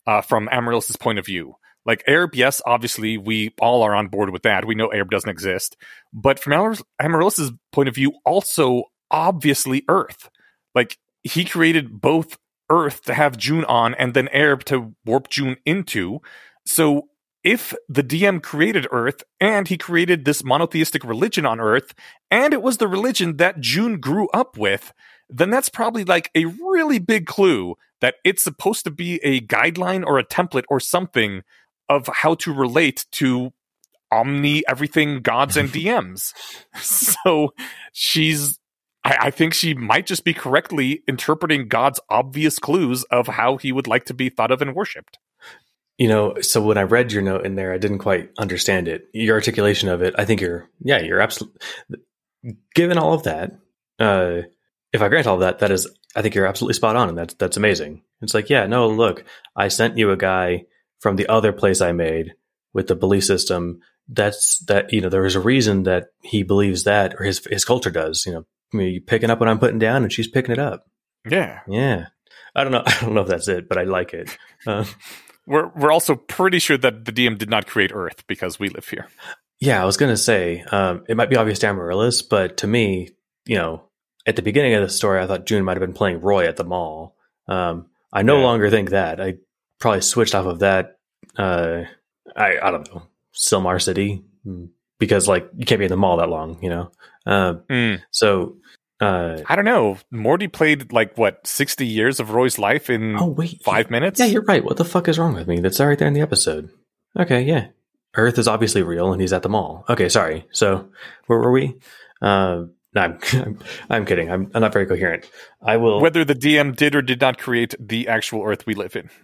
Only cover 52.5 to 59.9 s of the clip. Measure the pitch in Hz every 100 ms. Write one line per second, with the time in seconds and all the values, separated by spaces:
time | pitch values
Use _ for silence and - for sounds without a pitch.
52.5 | 107 _ 165 175 175 156 160 - 156 175
53.5 | - _ _ _ - 110 98 90 87 87
54.5 | _ _ _ _ 113 104 160 123 92 92
55.5 | 90 104 92 - - _ 101 104 98 95
56.5 | 98 117 113 110 117 104 85 82 - 92
57.5 | - 104 85 76 76 _ _ 110 110 104
58.5 | 139 101 123 117 110 113 87 - - _
59.5 | - 98 - 110